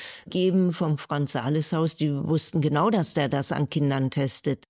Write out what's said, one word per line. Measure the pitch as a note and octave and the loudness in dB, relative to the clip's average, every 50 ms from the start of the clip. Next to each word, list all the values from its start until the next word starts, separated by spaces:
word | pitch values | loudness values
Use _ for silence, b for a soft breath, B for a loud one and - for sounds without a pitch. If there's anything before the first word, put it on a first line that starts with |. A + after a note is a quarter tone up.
| B B B B B | B B B B B
Geben | - - F#3 F#3 F#3+ F3+ F#3+ F#3 F3+ | -4 -2 0 2 4 4 4 4 2
vom | E3 - F3 D#3 D3+ | 2 0 0 0 0
Franz-Sales-Haus, | - - - D3 D3 C#3+ C#3 - B2+ A2+ C3+ D3+ D#3 D3+ - E3+ D#3 E3 D#3 - | -2 -2 -4 -2 -2 -2 -2 -2 -2 0 0 0 0 0 0 0 2 0 0 0
die | - D3+ D3 C#3+ | 0 -2 0 0
wussten | C#3 D#3+ D3+ E3 D3+ - - - D#3+ | -2 0 0 0 0 0 0 0 0
genau, | C#3+ D3+ D3 D3 F3+ A3+ | 0 2 2 2 2 2
dass | A3+ F#3 D#3+ - | 2 2 0 0
der | - D#3+ C#3+ B2+ | 0 0 0 0
das | D3 C#3 C3 - | 0 -2 -2 -2
an | E3 - C#3+ - | -2 -2 -2 -2
Kindern | - D#3 D3 C#3 C3+ C3+ C3 C3 | 0 0 0 2 2 0 0 0
testet. | - C#3+ C#3 C3 - - - C#3+ C#3 - - | 0 -2 -2 -2 -2 -4 -2 -4 -4 -4 -6